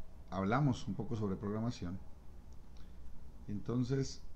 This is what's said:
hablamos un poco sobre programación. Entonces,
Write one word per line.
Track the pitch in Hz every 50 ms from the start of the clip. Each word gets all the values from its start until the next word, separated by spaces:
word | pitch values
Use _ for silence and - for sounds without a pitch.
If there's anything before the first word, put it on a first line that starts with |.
| - - - - - -
hablamos | - 92 95 98 113 131 151 143 123 - - -
un | 98
poco | - 107 104 117
sobre | 107 107 98 95 -
programación. | - 101 104 110 113 120 117 - 101 87 92 92 - - - - - - - - - - - - - - - - - - - - - - - - - - - - - -
Entonces, | 107 101 - - 117 123 127 120 135 135 135 135 - - - - -